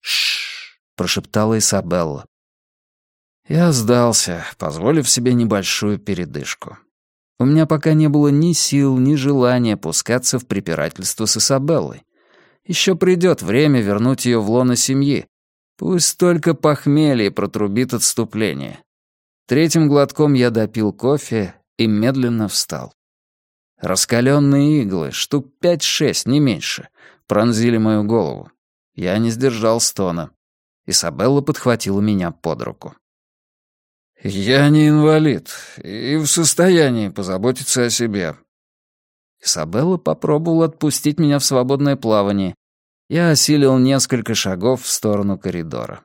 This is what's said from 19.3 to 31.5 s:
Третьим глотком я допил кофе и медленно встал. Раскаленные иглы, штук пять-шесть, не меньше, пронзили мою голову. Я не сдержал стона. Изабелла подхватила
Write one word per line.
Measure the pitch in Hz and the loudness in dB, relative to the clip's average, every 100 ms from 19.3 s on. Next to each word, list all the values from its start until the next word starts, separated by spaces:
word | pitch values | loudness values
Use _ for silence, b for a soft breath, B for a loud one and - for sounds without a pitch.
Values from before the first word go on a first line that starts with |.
| _ _ | _ _
Третьим | 127 165 165 151 | 2 2 4 4
глотком | 143 139 - 151 135 | 4 2 2 2 4
я | 123 | 2
допил | 113 107 110 107 | 2 -2 0 -2
кофе | 95 120 147 - 113 95 - _ _ | 0 -2 -2 -2 -4 -4 -8 _ _
и | 113 | 0
медленно | 104 117 135 123 117 107 | 2 0 0 0 0 -2
встал. | - - 78 62 _ _ _ _ _ _ _ _ _ | -4 -6 -8 -10 _ _ _ _ _ _ _ _ _
Раскаленные | 87 92 - 117 123 143 143 139 143 151 | -4 -4 0 2 2 2 4 4 2 2
иглы, | 107 92 73 | 0 -4 -6
штук | 60 - 143 143 _ | -6 -4 -4 -6 _
пять-шесть, | 175 170 - - 147 87 - | -2 0 -2 -2 -2 -2 0
не | 139 | 2
меньше, | 143 90 - - - b b b _ | 2 0 -6 -10 -12 b b b _
пронзили | 101 117 110 117 113 | 0 2 2 2 2
мою | 110 107 | 2 0
голову. | 104 113 82 55 50 _ _ _ _ | 0 0 0 -6 -14 _ _ _ _
Я | - 90 101 | -8 -4 0
не | 117 | 0
сдержал | 113 131 113 110 117 | 0 -2 0 0 0
стона. | - - 95 85 78 _ _ _ _ _ - | -2 -2 -4 -4 -8 _ _ _ _ _ -6
Изабелла | 92 85 69 113 143 | -4 -4 -2 0 0
подхватила | 139 | 0